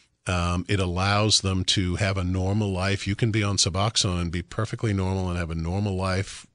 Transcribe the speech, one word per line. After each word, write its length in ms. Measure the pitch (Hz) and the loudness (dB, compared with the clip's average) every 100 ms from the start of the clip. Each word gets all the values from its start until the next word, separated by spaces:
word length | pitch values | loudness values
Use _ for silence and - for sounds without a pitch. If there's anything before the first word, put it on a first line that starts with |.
| _ _ - | _ _ -2
Um, 380 | 90 87 90 - | 0 0 0 0
it 120 | 101 | 0
allows 600 | 90 87 98 104 107 - | 0 0 2 2 4 2
them 220 | 98 95 92 | 2 0 2
to 300 | 104 90 87 | 2 0 0
have 200 | 98 95 | 0 0
a 80 | |
normal 460 | 90 92 92 104 101 | 0 0 0 0 0
life. 340 | 92 98 98 98 | 0 0 0 -2
You 80 | |
can 160 | 101 113 | 0 2
be 120 | 110 | 2
on 140 | 101 98 | 0 0
Suboxone 640 | 98 92 107 - 101 87 | 0 0 0 2 0 0
and 120 | 87 | -2
be 100 | 87 | -4
perfectly 500 | - - 104 123 110 | -6 -4 -4 -2 -2
normal 360 | 98 92 95 90 | 0 0 0 -2
and 100 | 87 | -2
have 120 | 82 | -4
a 40 | |
normal 400 | 82 82 95 101 | -4 -2 0 0
life, 520 | 92 95 92 95 - - | 0 0 0 -4 -8 -18